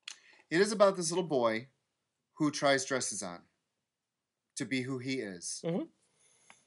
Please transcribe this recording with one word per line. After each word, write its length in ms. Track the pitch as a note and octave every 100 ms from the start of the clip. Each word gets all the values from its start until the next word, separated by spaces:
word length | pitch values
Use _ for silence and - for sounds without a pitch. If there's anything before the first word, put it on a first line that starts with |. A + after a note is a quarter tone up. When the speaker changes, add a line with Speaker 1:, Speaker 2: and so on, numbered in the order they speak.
| - - - - _
Speaker 1:
It 80 | D#3+
is 140 | G#3
about 240 | G#3 G3+ F#3+
this 140 | D#3+
little 120 | E3+
boy 440 | F3 C#3 A#2 A2 B2+ _ _ _ _ _ _
who 180 | - D3+
tries 320 | C#3 C#3+ C#3
dresses 400 | C3 C3 - G#2
on 160 | F#2+ F2 - _ _ _ _ _ _ _ _ _ _ -
to 100 | A#2
be 180 | C3
who 160 | B2+ C3+
he 160 | B2+ C3
is. 460 | G#2 F2+ - - E3+
Speaker 2:
Mm-hmm. 200 | F#3 E4 _ _ _ _ _ - -